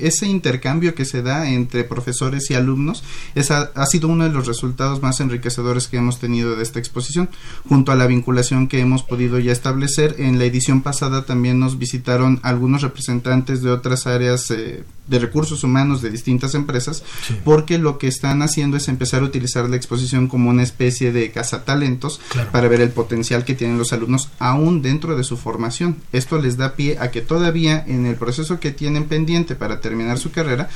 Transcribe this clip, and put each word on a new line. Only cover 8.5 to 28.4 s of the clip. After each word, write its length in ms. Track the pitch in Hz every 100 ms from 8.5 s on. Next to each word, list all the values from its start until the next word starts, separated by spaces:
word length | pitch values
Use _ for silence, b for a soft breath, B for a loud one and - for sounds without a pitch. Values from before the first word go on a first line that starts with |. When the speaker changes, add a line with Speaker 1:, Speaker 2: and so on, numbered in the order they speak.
| 131 127
Speaker 1:
que 140 | 127
hemos 220 | 127 131
podido 360 | - 123 123 123
ya 140 | 123
establecer. 640 | 123 135 135 139 156 151 151
En 200 | 135 127
la 60 |
edición 380 | 123 127 123 135
pasada 420 | 139 135 139 135
también 380 | 131 123 123 127
nos 160 | 131 131
visitaron 600 | 123 127 127 123 127 127
algunos 380 | 127 123 127 139
representantes 800 | 139 - 131 120 127 127 127 131
de 80 | 127
otras 380 | 123 127 127 127
áreas, 420 | 123 123 127 -
eh, 340 | 110 110 - - - -
de 140 | 123
recursos 440 | 120 147 156 151
humanos 380 | 131 131 143 139
de 80 | 117
distintas 460 | 110 - 123 135 147
empresas, 480 | 143 123 123 160 - B B
Speaker 2:
Sí. 100 | 107 151
Speaker 1:
porque 320 | 156 151 170
lo 220 | 156 139
que 80 | 135
están 340 | 127 - 143
haciendo 360 | 147 - 143 143
es 100 | -
empezar 340 | 131 127 131
a 40 | 135
utilizar 440 | 135 123 127 120
la 60 | 123
exposición 520 | - 123 127 131 127
como 220 | 127 120
una 140 | 123
especie 480 | 123 - 123 123 127
de 180 | 120 110
cazatalentos 880 | 117 117 107 - 143 139 123 139 - -
Speaker 2:
Claro. 220 | 123 110
Speaker 1:
para 160 | 123 120
ver 140 | 117
el 80 | 120
potencial 560 | 120 113 117 113 120 120
que 80 |
tienen 240 | 127 117 120
los 160 | 120
alumnos 360 | 120 113 131 - -
aún 420 | 127 139 160 175
dentro 340 | 131 151 165 147
de 80 |
su 140 | 123 117
formación. 600 | 113 113 117 - 175 160 -
Esto 260 | 127 131 156
les 160 | 131 123
da 160 | 135
pie 240 | - 139 -
a 120 | 123
que 100 | 117
todavía 600 | - 160 175 165 160 156 147
en 200 | 127 123
el 80 | 117
proceso 440 | 117 131